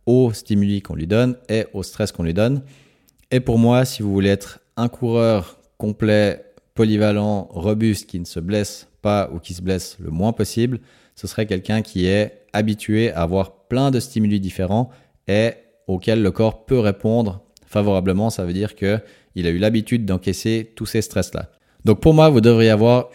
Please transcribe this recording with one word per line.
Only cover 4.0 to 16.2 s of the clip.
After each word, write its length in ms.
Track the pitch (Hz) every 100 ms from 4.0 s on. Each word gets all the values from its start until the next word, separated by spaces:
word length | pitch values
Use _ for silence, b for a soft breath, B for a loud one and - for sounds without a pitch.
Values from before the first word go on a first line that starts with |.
vous 100 | 104
voulez 160 | 98 98
être 320 | 98 - - _ -
un 120 | 120
coureur 720 | - 120 117 113 107 90 - _ -
complet, 640 | 107 104 110 104 104 - - _ _
polyvalent, 720 | - 110 104 107 104 104 101 -
robuste, 560 | 87 95 107 113 98 -
qui 140 | 90
ne 60 | 85
se 120 | 85
blesse 500 | 85 104 101 - - _
pas 300 | 104 101 90
ou 60 | 82
qui 160 | -
se 80 | 87
blesse 340 | 90 92 - -
le 120 | 82
moins 220 | 80 107
possible, 480 | 110 104 - 123 120 b b b
ce 120 | - 98
serait 200 | - 107
quelqu'un 340 | 92 95 110
qui 260 | 104 95 90
est 360 | 101 107 - _
habitué 600 | 104 110 104 - 107 113
à 100 | 78
avoir 440 | 85 95 95 - -
plein 220 | 120 139
de 100 | 127
stimuli 400 | - 113 104 104
différents 500 | 95 - 92 107 123 b b b -
et 220 | 101 113 - _ _ -
auquel 360 | 92 113 110